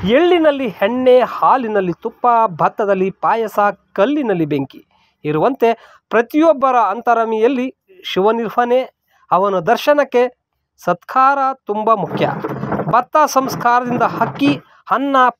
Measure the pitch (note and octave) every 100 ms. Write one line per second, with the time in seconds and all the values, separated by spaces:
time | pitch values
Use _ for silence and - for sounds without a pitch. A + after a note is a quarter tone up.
0 | F3+ B3 F4 F4+ D#4 C#4 C4 - G3+ B3
1 | B3+ B3 A3 - D#3+ B3+ A3+ G#3 F#3 E3
2 | A#3 - B3 A#3 A3+ D#3+ F3 - G3+ F#3+
3 | F#3+ - D#3+ A3 A3 - G3+ G3 _ -
4 | G#3 D4+ B3 F3+ D#3 C#3+ C3+ - _ _
5 | _ _ D3 D#3 G3+ C4+ A3+ A3+ - _
6 | _ G#3+ A#3 D4+ E4 D4 C4+ B3 G#3 G#3+
7 | A#3+ A#3 A3+ A3 A3+ C4 B3+ - _ F#3
8 | - - G3+ A3+ A3+ - A#3+ B3+ B3+ _
9 | _ _ _ E3+ G3+ F#3+ E3 A#3 - D4
10 | C#4 B3 B3+ _ _ _ _ _ - F3
11 | - C4 C4 C#4 C4 C4 - G#3 G#3+ A3
12 | E3 - D3 - - - - - - A3
13 | B3 D#4 D4 C4 C4 E3 A#3+ A#3+ B3 A#3+
14 | A3+ - A#3 - C#4 C#4+ _ _ - G#3
15 | C#4 C#4 B3+ -